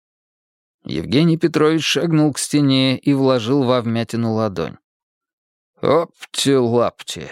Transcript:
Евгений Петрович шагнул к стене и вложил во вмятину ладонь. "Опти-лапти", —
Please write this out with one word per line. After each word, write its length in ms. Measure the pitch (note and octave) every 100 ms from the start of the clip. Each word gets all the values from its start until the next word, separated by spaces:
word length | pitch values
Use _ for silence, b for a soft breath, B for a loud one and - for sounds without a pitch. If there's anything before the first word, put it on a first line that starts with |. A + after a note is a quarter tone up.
| _ _ _ _ _ _ _ _ -
Евгений 520 | C#2+ E2 B2 E3+ D#3+
Петрович 460 | E3+ D#3 D3+ D#3+
шагнул 480 | - C#3+ E3+ D#3 D3+
к 80 | C3
стене 580 | - D3 C#3+ C3+ C3 B2+
и 160 | C#3+
вложил 500 | C#3 C3+ B2+ A2 C#3+
во 180 | B2 B2+
вмятину 520 | A#2 A2+ A2+ A#2 A2+
ладонь. 440 | A2 G#2+ F2 D2+ - _ _ _ _ _ _ _ _ _ _
"Опти-лапти", — 1500 | - D3 - _ - - C3+ C3+ A#2 A#2+ G#2+ - - F2 C#2